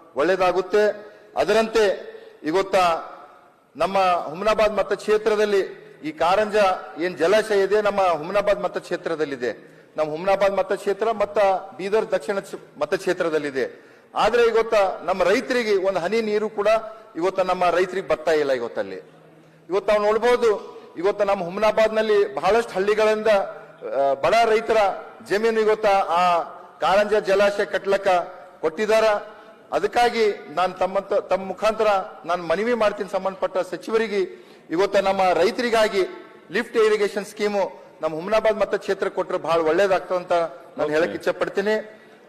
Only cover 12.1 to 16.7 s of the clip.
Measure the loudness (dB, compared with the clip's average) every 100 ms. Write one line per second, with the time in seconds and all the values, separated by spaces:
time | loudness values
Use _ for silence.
12.1 | -4 -2 -6 -6 -14 -14 -8 -4 -2 -2
13.1 | -2 0 -2 -2 -4 -4 -6 -20 -20 _
14.1 | 0 2 4 4 4 2 2 2 0 -4
15.1 | 0 2 2 0 -2 0 0 0 -2 -2
16.1 | -2 0 -2 -2 -2 0